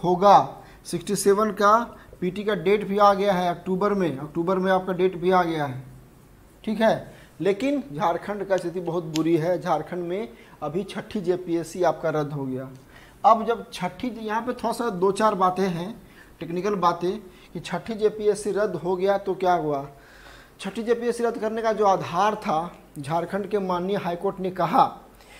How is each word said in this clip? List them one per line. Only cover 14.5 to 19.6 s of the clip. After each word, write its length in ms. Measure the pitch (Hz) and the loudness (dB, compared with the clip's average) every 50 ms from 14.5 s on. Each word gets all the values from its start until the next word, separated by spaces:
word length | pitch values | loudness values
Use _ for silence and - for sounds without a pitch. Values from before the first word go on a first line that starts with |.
| 240 | -6
थोड़ा 180 | - - 233 214 | -4 -4 -4 -2
सा 160 | 220 233 233 | -2 -2 -2
दो 200 | 196 175 185 196 | 0 2 2 2
चार 240 | 190 202 220 214 202 | 2 4 2 2 2
बातें 280 | 180 190 185 180 190 190 | 4 2 2 2 2 0
हैं, 360 | 196 175 165 175 202 233 - - - - - - - - - | 0 -2 -4 -6 -8 -10 -14 -16 -20 -20 -20 -20 -20 -16 -14
technical 360 | 165 151 170 180 180 208 208 185 | -10 -8 -6 -4 -2 -2 0 2
बातें, 420 | 175 175 170 170 175 180 208 220 - - - - - - - | 2 2 2 2 -2 -4 -4 -4 -8 -16 -20 -20 -20 -16 -14
कि 60 | 175 | -12
छठी 340 | - - 185 175 - - 226 | -10 -6 -8 -6 -6 -6 -4
जेपीएससी 580 | 202 214 208 208 214 208 208 202 202 - 214 | 0 0 0 0 0 0 0 0 0 -2 -4
रद्द 240 | 185 190 208 214 170 | -2 0 -2 -2 -2
हो 200 | 156 151 175 190 | -4 -4 -4 -2
गया 220 | 180 185 196 196 196 | 0 2 0 0 0
तो 160 | 196 196 185 | 0 -4 -4
क्या 180 | - 185 185 175 | 0 2 2 2
हुआ? 320 | 170 | 2